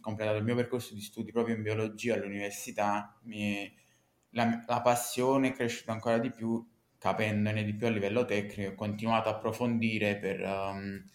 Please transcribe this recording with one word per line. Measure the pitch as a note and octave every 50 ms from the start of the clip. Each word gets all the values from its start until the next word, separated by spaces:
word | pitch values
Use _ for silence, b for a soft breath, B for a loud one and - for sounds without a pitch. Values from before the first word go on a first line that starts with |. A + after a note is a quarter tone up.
completato | - A2 G#2+ G#2+ G#2+ G#2+ G#2+ G#2+
il | G#2+
mio | A#2+ A#2+
percorso | B2 A#2+ - B2+ A#2+ - - G#2+
di | G2+
studi | G#2 - - A2+ A2 A2
proprio | - A#2 A2+ A2+ A2+
in | G#2+
biologia | G#2 G#2+ A2 A2 A2 G#2+ G#2+ - A#2+ A#2 A2
all'università, | G2 G2+ G2 G2+ G2+ G2+ G2+ G2+ - - B2+ - G#2+ G#2 G#2 G#2 G#2 G#2 - - _ -
mi, | A#2 G#2+ G#2+ G#2 G2+ G2+ G2+ G2+ F#2+ - _ _ _ _ _ _ _ _ _ _ _
la, | - A#2 A2+ A#2 A2+ - -
la | - A#2+ A#2+
passione | - B2 A#2+ A#2+ - - - B2 B2+ C3 C3+ C#3 C3+ C3
è |
cresciuta | C3 - A#2+ A#2 A#2 - - A2+
ancora | A2 G#2+ - A#2+ A2+ A#2
di | B2 B2+
più, | - - A2+ A2+ A#2 A#2 - - _ _ _ _ _ _
capendone | - F#2 G2 A2 G#2+ G#2+ G#2 G#2 G#2 G#2+ G#2+ G#2+ G#2+
di | G#2 G#2
più | G#2 A#2+
a | A#2
livello | A2+ G#2 G2 G2 G#2+ B2 B2
tecnico, | - G2+ G#2 G2 - - G#2 G2 G2
ho | G2
continuato | - A2 G#2 G#2 G#2 A2 A2+ A2+ A2 A2 A2
a |
approfondire | G#2+ - - A2 G#2+ - B2 A#2+ A#2 A2+ A2+ A2+ A2 G#2 G#2 G#2 G2+ G2+
per, | - F#2+ F#2+ F#2
ehm, | F#2+ G2 G2 G2 G2 G2 G2 G2 G2 G2+ G2 F#2+ F#2+ -